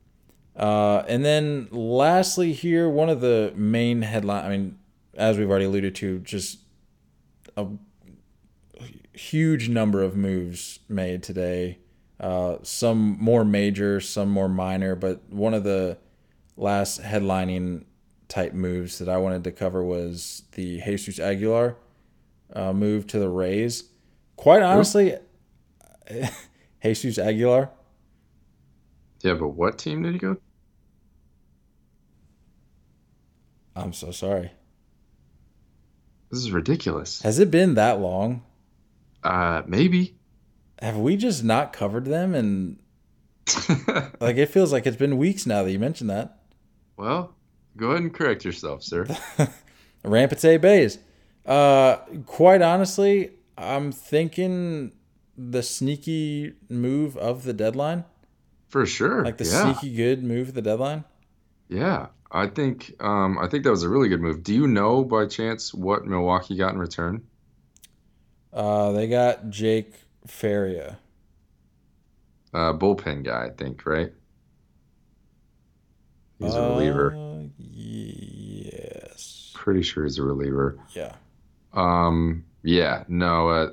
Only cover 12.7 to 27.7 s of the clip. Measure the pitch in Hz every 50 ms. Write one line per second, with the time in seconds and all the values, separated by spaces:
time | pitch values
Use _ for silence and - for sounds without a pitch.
12.7 | - - 123 117 113 113 107 104 101 - 110 113 120 117 110 104 104 101 101 104
13.7 | 101 101 101 101 101 98 95 - - 104 101 101 101 98 95 95 95 92 92 92
14.7 | 95 95 95 95 92 90 98 95 92 - - - 98 101 104 113 113 107 98 101
15.7 | 98 95 92 90 - - _ _ _ _ _ _ _ _ _ _ _ - 98 101
16.7 | 101 101 98 - - - - 101 107 104 101 95 92 92 92 92 92 90 90 90
17.7 | 90 78 - _ _ _ _ _ _ _ _ - - 98 90 - - 92 92 90
18.7 | 90 90 90 90 - - 90 90 92 92 95 95 92 90 87 92 90 - 101 92
19.7 | 92 92 90 90 87 87 87 87 87 87 - - - - - _ - - 92 90
20.7 | 87 85 - 104 101 98 - 101 95 - 80 98 98 98 104 110 113 117 120 123
21.7 | 120 - - _ _ _ _ _ _ _ _ _ _ _ _ - - - 95 95
22.7 | 95 98 104 104 107 107 101 - - 107 101 92 90 92 92 92 98 104 113 120
23.7 | 120 - - - _ _ _ _ _ _ _ _ _ - - 143 170 220 196 180
24.7 | 190 208 202 202 - 208 196 180 - - - _ _ _ _ _ _ _ _ _
25.7 | _ _ - - _ _ _ - 107 120 135 - - - - - _ _ _ _
26.7 | _ _ - 113 113 - - 127 110 - 90 107 110 110 120 123 123 131 135 135